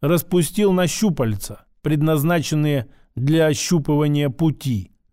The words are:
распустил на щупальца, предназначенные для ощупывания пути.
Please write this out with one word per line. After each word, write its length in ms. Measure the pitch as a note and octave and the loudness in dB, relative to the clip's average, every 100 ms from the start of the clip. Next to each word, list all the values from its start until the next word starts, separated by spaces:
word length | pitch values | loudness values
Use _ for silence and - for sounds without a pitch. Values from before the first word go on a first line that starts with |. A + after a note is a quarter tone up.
распустил 720 | C#3+ E3+ - F3+ D#3 - G3+ | 0 0 0 0 0 0 2
на 160 | F3+ F3+ | 2 0
щупальца, 800 | - G#3+ D3 A2+ G#2 - A#2+ _ _ | 0 -2 0 -2 -2 -8 -14 _ _
предназначенные 1040 | C#3+ D3+ D#3 D#3 D3+ F3 C3+ D#3 D3+ C#3+ A2 - _ - | -2 0 2 2 2 0 0 -2 0 -2 -4 -14 _ -6
для 300 | C3+ D#3+ D#3 | 0 2 2
ощупывания 840 | D3 - F3 C#3 D3 D3 D3 C#3+ | 0 0 -2 0 0 0 0 -2
пути. 640 | A#2 D#3+ C3+ C3+ A2 F2+ _ _ | 0 -2 -2 -4 -4 -6 _ _